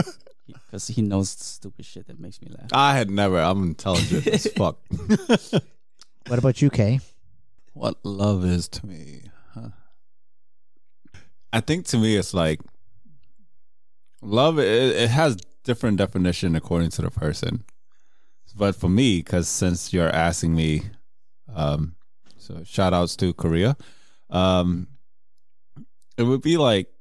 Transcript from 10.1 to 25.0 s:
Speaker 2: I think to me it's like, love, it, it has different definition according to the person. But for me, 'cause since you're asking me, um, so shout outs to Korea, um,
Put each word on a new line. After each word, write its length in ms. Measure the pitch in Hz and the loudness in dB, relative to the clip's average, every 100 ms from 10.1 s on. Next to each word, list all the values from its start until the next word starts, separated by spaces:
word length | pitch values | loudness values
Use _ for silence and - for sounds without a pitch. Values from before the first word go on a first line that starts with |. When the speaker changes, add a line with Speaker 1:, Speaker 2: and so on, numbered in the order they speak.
| - - - - - - - - - - - - - - | -20 -20 -20 -20 -20 -20 -20 -20 -20 -20 -18 -18 -18 -2
Speaker 2:
I 80 | 117 | -2
think 260 | 123 170 - | 0 -2 0
to 100 | 120 | 2
me 180 | 110 104 | 4 4
it's 180 | - 92 | 2 0
like, 260 | 80 78 - - - - - - - - - - - - - - - - | 2 0 -6 -16 -16 -16 -16 -16 -16 -18 -18 -18 -18 -18 -20 -20 -20 -16
love, 380 | 104 113 151 160 | 0 4 4 4
it, 360 | 101 113 131 92 | 4 4 4 4
it 140 | 117 | 4
has 280 | 135 160 104 - - | 4 4 2 -6 -8
different 340 | - 117 120 98 | -4 0 2 2
definition 580 | 98 95 90 85 92 80 | 2 2 2 2 2 0
according 340 | - 85 82 | 2 2 2
to 100 | - | 0
the 100 | 87 | -4
person. 520 | - 76 - - 123 - - - - - - - - - 101 | -2 -2 -2 -4 -4 -8 -16 -20 -20 -20 -20 -20 -18 -16 0
But 200 | 101 90 | 0 2
for 140 | 90 | 2
me, 320 | 98 131 87 | 4 4 2
'cause 260 | - 90 82 | 0 0 0
since 460 | - 92 87 - | 0 0 0 0
you're 200 | 92 82 | 2 2
asking 420 | 80 85 85 82 80 | 4 2 2 0 2
me, 280 | 80 78 - - - - - - - | 2 0 -4 -12 -18 -20 -20 -20 -12
um, 420 | 117 107 151 117 - - - - - | -4 -2 0 -4 -8 -18 -20 -20 -18
so 260 | - 82 | -16 -14
shout 300 | 85 - 92 | -8 0 2
outs 220 | 87 87 - | 4 2 0
to 160 | 92 | -2
Korea, 440 | - 85 82 110 143 - - - - - | 0 0 2 2 0 -6 -20 -20 -20 -4
um, 580 | 90 92 92 90 87 90 - | 2 4 4 2 0 -4 -14